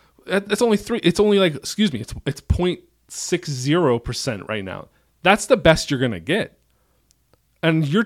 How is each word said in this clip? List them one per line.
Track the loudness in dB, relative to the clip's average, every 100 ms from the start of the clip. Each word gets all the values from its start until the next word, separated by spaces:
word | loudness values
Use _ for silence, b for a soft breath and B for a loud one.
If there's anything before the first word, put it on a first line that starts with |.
| b b
that, | -4 -4 -2
that's | 0
only | 2 0
three, | -2 0
it's | 0 2
only, | 4 4
like, | 2 -2
excuse | -8 0 0
me, | -2
it's, | -10 -8
it's | -8 -6
point | -2 0 0 -4 _ _ -18
six | -12 -4 -4 -4
zero | -6 0 2 2 0
percent | -2 -6 -6 -8 -6
right | -8
now. | -6 -12 -14 _ _ _
That's | 2 2 2
the | 4
best | 6 4 2
you're | -2
gonna | -2 -4
get. | -4 -4 -4 _ _ _ _ _ _ _ _ _ _ -4
And | 0 2 2
you're | 2